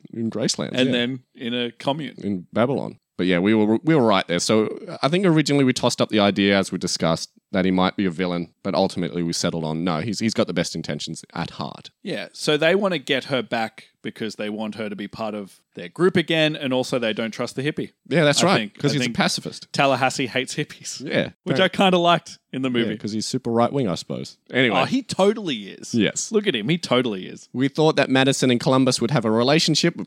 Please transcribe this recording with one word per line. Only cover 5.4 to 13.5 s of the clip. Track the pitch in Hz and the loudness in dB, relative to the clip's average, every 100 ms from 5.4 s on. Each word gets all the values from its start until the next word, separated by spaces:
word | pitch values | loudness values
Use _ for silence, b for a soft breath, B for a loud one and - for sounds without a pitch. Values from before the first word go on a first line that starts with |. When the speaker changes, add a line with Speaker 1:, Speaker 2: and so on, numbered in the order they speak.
| 147 143 | 4 4
Speaker 1:
we | 131 | 2
tossed | - 123 - | 2 0 0
up | 120 | 0
the | 107 | 4
idea, | 101 101 98 98 | 4 4 4 4
as | 92 | 2
we | 90 | -4
discussed, | 90 - 85 80 - _ _ | -4 0 0 0 -4 _ _
that | 98 92 | 0 2
he | |
might | 92 92 - | 4 2 2
be | 95 | -2
a | |
villain, | 80 90 87 85 _ | -2 -4 -4 -6 _
but | 98 82 | -2 0
ultimately | 95 98 85 87 | 0 0 -4 -2
we | 85 | -4
settled | 85 90 82 | -2 -2 -2
on, | 78 80 | -4 -2
no, | 90 80 | -2 -2
he's, | 113 95 | -4 -2
he's | 113 | -2
got | - 104 | -2 -2
the | |
best | 87 85 82 | -2 -4 -6
intentions | 80 76 - 80 - | -8 -8 -8 -12 -12
at | - 80 | -10 -10
heart. | - 71 50 - _ | -8 -12 -12 -20 _
Speaker 2:
Yeah, | 190 143 - | -12 -10 -10
so | - - 151 | -8 -2 2
they | 160 196 | 2 2
wanna | 202 165 | 0 -4
get | 131 135 - | -2 -4 -2
her | 131 | -4
back | 110 | -2